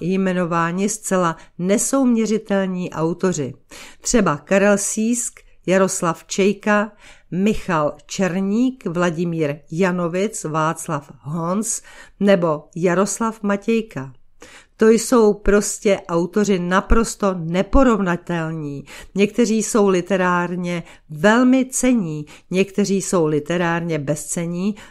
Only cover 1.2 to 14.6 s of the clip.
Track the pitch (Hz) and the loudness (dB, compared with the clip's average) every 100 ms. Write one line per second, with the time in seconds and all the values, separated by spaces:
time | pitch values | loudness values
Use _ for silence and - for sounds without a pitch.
1.2 | 175 - - - 180 208 - 277 254 226 | 0 -4 -10 -6 0 0 0 0 2 2
2.2 | 214 214 214 196 190 180 180 - 165 170 | 0 -2 -2 -2 -2 -4 -8 -4 -4 -2
3.2 | 185 160 123 - _ - - - - 240 | -2 -2 -6 -10 _ -20 -20 -12 0 2
4.2 | 180 143 - 196 202 202 - 214 220 240 | 2 -2 0 2 4 2 0 -4 -2 -2
5.2 | - - - - - 190 185 - 175 160 | -6 -12 -20 -10 0 2 2 0 -4 -4
6.2 | - - 196 202 214 208 214 - - - | -6 0 0 0 0 0 0 -8 -20 -20
7.2 | - 175 208 202 - 160 147 - - - | -8 -2 0 0 -2 -2 -2 -4 -10 -4
8.2 | 185 185 196 214 254 254 190 170 175 160 | -2 -2 -2 0 -2 -4 -6 -2 -2 -2
9.2 | 175 165 147 143 - 165 190 180 175 185 | -4 -2 -4 -6 -8 -2 0 0 -2 -2
10.2 | 214 - 160 156 156 165 - 147 - - | -4 -6 -6 -2 -2 -4 -6 -8 -10 -16
11.2 | 143 165 165 196 214 - - - - - | -10 -6 -4 -4 -4 -8 -12 -20 -16 -2
12.2 | 202 190 170 151 - 165 180 170 202 - | 2 4 2 -2 -6 -2 0 2 0 -2
13.2 | 226 220 202 202 226 226 220 139 131 - | -6 -4 -4 -2 0 -2 -2 -10 -14 -16
14.2 | - _ - - | -20 _ -20 -20